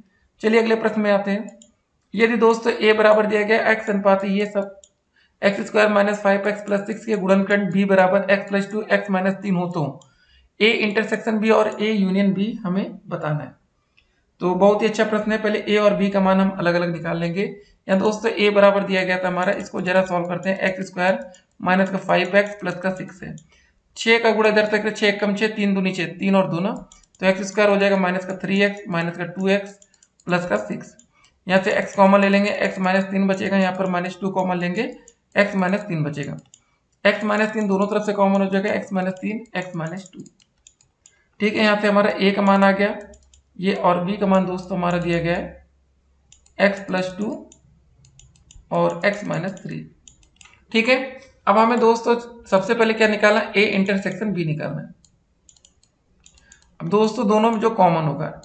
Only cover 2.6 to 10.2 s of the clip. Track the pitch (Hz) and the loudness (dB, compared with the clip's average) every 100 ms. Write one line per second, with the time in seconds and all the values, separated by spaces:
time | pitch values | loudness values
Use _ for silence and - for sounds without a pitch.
2.6 | 233 - 214 214 214 214 202 208 202 226 | -2 2 2 4 6 4 2 0 2 2
3.6 | - 220 - 196 196 196 202 196 202 202 | 2 0 -2 0 2 2 2 -2 -2 -4
4.6 | 196 - _ _ _ _ _ _ 202 196 | -6 -12 _ _ _ _ _ _ -2 -2
5.6 | 202 214 208 202 202 202 196 196 208 202 | -2 2 4 4 2 0 0 2 0 -6
6.6 | - 202 202 202 - 208 185 196 196 202 | -4 -4 -4 -8 -4 -2 2 2 2 0
7.6 | 196 185 202 190 185 196 190 196 - 196 | 2 0 4 4 4 2 2 0 0 -4
8.6 | 196 214 - 202 196 185 190 190 202 175 | -2 -6 -2 -2 0 -2 -2 -2 -2 -2
9.6 | 175 175 139 - - _ | -2 -4 -6 -8 -20 _